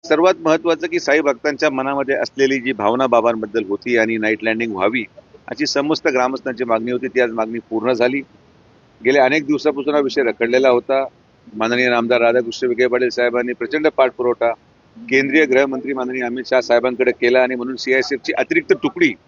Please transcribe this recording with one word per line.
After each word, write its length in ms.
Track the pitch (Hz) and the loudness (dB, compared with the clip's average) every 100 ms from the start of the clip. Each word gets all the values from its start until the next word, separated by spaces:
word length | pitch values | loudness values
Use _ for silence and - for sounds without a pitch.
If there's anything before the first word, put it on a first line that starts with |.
| - | 0
सर्वात 240 | 151 180 180 | 2 2 2
महत्त्वाचं 460 | 165 160 170 160 165 | 0 0 0 -2 -2
की 120 | 170 | -4
साई 200 | - 151 | 2 2
भक्तांच्या 480 | 143 120 147 143 156 | 2 0 -4 0 -2
मनामध्ये 440 | 131 135 139 135 | 0 -4 -4 -2
असलेली 440 | 135 120 - 135 135 | -2 -2 0 0 2
जी 120 | 123 | -2
भावना 340 | 113 104 120 131 | -2 0 2 2
बाबांबद्दल 580 | 117 113 113 110 113 | 4 2 0 -4 -4
होती 320 | 98 101 123 117 | -4 -6 0 0
आणि 180 | 110 113 | 2 0
नाईट 240 | 107 107 | -2 -2
लँडिंग 280 | 113 113 117 | -2 -2 -4
व्हावी 300 | 95 98 123 104 - _ - - | -2 -2 -2 -8 -14 _ -20 -14
अशी 180 | 117 147 | -6 -2
समस्त 420 | 147 147 156 160 | -2 -2 -2 0
ग्रामस्थांची 560 | 127 127 131 135 117 | 0 0 -2 -8 -6
मागणी 280 | 123 113 117 | -2 -2 -2
होती, 160 | 123 127 | -6 -2
ती 120 | 127 | 0
आज 100 | 123 | 0
मागणी 260 | 113 110 113 - | -2 -4 -6 -6
पूर्ण 220 | 110 113 | -4 -2
झाली. 280 | 123 123 139 131 _ _ _ _ _ _ _ | 0 0 0 -8 _ _ _ _ _ _ _
गेल्या 240 | 120 139 | 0 4
अनेक 220 | 131 151 143 | 4 2 0
दिवसापासून 480 | 147 151 139 139 | 0 0 -2 -2
हा 60 | 147 | 0
विषय 220 | 135 120 | 0 0
रखडलेला 460 | 120 104 117 127 131 | -2 0 0 2 4
होता. 360 | 120 - 135 131 _ _ _ - | 2 0 -2 -2 _ _ _ -18
माननीय 420 | 110 113 120 123 | -4 -2 2 2
आमदार 300 | 120 117 123 | 2 2 2
राधाकृष्ण 480 | 117 123 117 - 127 | 4 2 -2 -4 -4
विखे 180 | 117 123 | 0 2
पाटील 220 | 123 123 | 2 0
साहेबांनी 440 | 120 120 120 123 | 0 -2 0 -4
प्रचंड 340 | 123 113 151 151 | -6 -4 -2 0
पाठपुरवठा 640 | - 131 - 123 120 117 113 _ _ _ 113 | 2 0 2 -2 0 -2 -4 _ _ _ -20
केंद्रीय 480 | 117 135 135 147 147 | -2 0 2 2 4
गृहमंत्री 460 | 127 139 131 135 | 2 2 -2 -6
माननीय 320 | 131 123 127 | -6 -6 -6
अमित 240 | 120 123 120 | -6 -6 0
शाह 120 | 127 | -2
साहेबांकडे 520 | 120 120 127 123 127 120 | 2 2 2 0 0 2
केला 220 | 120 127 | 2 2
आणि 120 | 127 | 2
म्हणून 220 | 127 120 127 | -2 -8 -8
सीआयएसएफची 560 | - 131 127 139 - - | -2 0 0 -6 -4 -4
अतिरिक्त 340 | - 165 - | 0 -2 0
तुकडी 380 | - 143 - 160 98 | 0 0 0 0 0